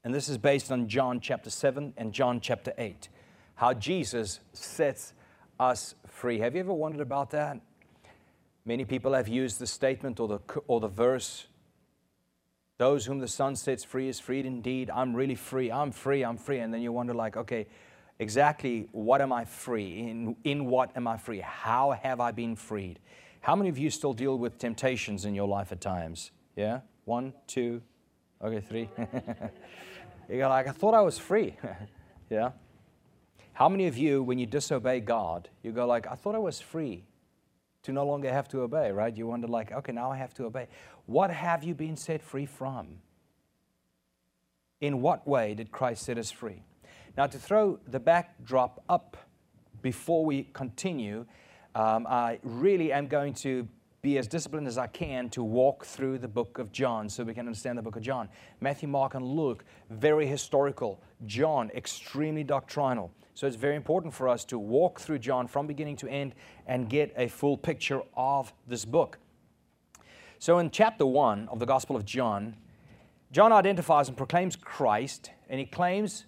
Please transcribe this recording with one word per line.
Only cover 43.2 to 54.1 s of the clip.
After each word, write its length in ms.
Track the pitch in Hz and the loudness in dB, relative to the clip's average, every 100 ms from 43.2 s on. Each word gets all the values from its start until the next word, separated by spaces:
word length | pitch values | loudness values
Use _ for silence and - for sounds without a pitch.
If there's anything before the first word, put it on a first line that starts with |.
| _ _ _ _ _ _ _ _ _ _ _ _ _ _ _ _ | _ _ _ _ _ _ _ _ _ _ _ _ _ _ _ _
In 220 | 147 139 | -2 2
what 260 | 135 165 - | 2 0 2
way 260 | 135 110 | 2 2
did 160 | 107 110 | -2 -8
Christ 320 | - 127 117 | -2 -2 -2
set 160 | - 117 | -6 -4
us 140 | 107 | -6
free? 320 | - 113 90 - _ - - - - | -8 -12 -12 -20 _ -20 -20 -14 0
Now, 120 | 143 | 0
to 100 | 139 | 0
throw 400 | - 208 208 - - | 2 4 4 0 -6
the 140 | 127 | -2
backdrop 840 | 117 170 170 - 117 131 123 - - | 4 4 2 -14 0 2 2 -2 0
up 280 | 175 - - - _ _ _ _ - | 0 0 -20 -20 _ _ _ _ -6
before 420 | 131 120 - 165 | -4 -4 0 2
we 240 | 156 139 139 | 2 0 -4
continue, 720 | - 131 - 190 156 104 107 120 - - - - 113 | -8 -10 -6 -6 -4 -4 -6 -10 -18 -20 -20 -8 0
um, 300 | 110 110 117 | 4 2 2
I 300 | 123 120 113 | 0 0 -2
really 480 | 139 117 175 196 160 | -6 2 4 4 4
am 160 | 139 143 | 2 2
going 280 | 147 143 | 0 0
to 340 | 139 139 131 117 - _ _ | -4 -2 -2 -4 -12 _ _
be 160 | 139 | 0